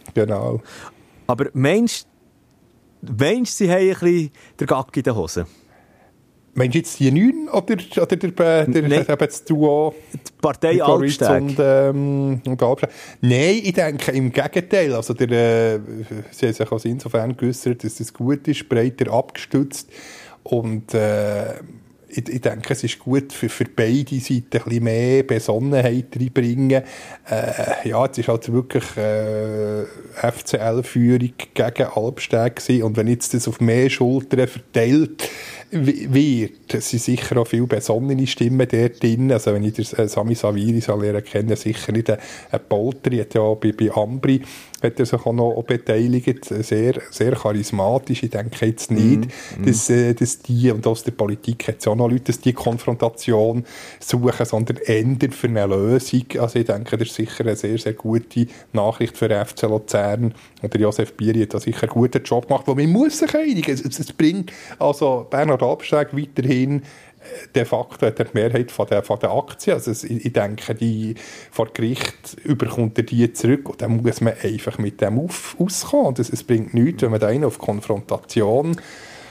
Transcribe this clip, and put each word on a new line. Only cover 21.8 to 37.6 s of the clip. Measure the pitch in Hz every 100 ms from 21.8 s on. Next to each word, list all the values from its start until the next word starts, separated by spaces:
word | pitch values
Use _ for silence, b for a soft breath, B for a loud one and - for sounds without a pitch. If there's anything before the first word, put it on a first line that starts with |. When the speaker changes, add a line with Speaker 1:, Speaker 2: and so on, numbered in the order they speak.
| - _ _
Speaker 1:
ich, | - 117
ich | 127
denke, | 135 110 -
es | 131
ist | 117 -
gut | - 135 139
für, | - 117
für | - 123
beide | - 113 131 139 135
Seiten | 117 127 120
ein | 120
bisschen | 120 117
mehr | 113 113 123 131
Besonnenheit | 135 113 - 107 135 139 123 117 127 120
reinbringen. | 127 127 120 120 135 131 131 B B B -
Äh, | 110 113 - - - 113
ja, | 113 135
es | -
ist | 117
halt | 117 -
wirklich, | 117 127 127 - -
äh, | 107 107 107 107 107 107 104 107 104 - - -
F | 117 -
C | - 127
L-Führung | 110 117 123 123 120 123 123 - -
gegen | - 120 120 131
Albsteg | - 110 - - 117 120 -
gewesen. | - 127
Und | 110 110
wenn | 110
jetzt | 120 -
das | 123 -
auf | 113
mehr | 117 117 135
Schultern | - 123 131 135 127 127
verteilt | - - 123 113 143 160 - B B B B B
wi-, | 175 135 135 -
wird, | 131 147 123 104 - -
es | 120 -
sind | 117
sicher | - 123 - 123
auch | 117
viele | 113